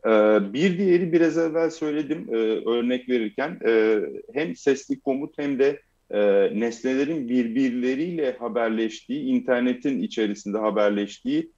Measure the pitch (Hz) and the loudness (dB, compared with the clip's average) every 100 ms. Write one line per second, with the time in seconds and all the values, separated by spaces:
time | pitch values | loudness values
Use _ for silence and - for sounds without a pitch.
0 | 110 110 107 107 98 113 190 175 196 175 | 4 4 6 4 2 0 0 2 2 2
1 | 180 165 165 156 165 160 165 160 151 147 | 4 2 2 2 -2 0 -2 -2 -4 -4
2 | 143 156 - 113 110 104 - 120 120 127 | -4 -6 -4 -2 0 -2 0 0 0 -4
3 | 123 123 107 101 139 180 113 113 110 107 | 0 -2 -2 -4 -6 -2 2 4 4 2
4 | 80 67 - 131 165 - - 131 - 135 | -2 -10 -10 -6 -6 -2 0 0 -2 -6
5 | - 135 147 - 143 135 135 143 _ _ | -2 -4 -4 -6 -6 2 0 0 _ _
6 | _ 104 104 101 98 101 117 113 131 131 | _ 0 2 4 2 0 -4 -4 -2 0
7 | 139 160 120 123 117 113 135 123 123 131 | 0 -2 -2 0 0 0 0 0 -2 -2
8 | 170 170 139 123 117 113 117 110 110 - | -4 -2 -4 -4 -4 -2 0 0 -2 -4
9 | _ 135 131 127 127 123 127 123 147 135 | _ -6 0 0 2 0 2 0 -2 -2
10 | 107 - 107 101 101 104 107 104 104 104 | -4 -2 -2 -2 -4 -2 0 2 2 2
11 | 101 - 123 147 160 | -4 -6 -4 -4 -4